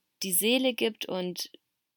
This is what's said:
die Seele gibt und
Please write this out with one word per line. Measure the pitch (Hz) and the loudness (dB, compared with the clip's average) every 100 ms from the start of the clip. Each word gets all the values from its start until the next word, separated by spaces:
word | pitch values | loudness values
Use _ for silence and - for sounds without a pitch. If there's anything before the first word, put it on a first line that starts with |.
| _ _ | _ _
die | 190 | -4
Seele | 180 214 254 262 | 0 4 4 2
gibt | 233 226 220 - | 2 -2 -2 -6
und | 185 180 175 - - _ _ _ | -4 -4 -6 -10 -14 _ _ _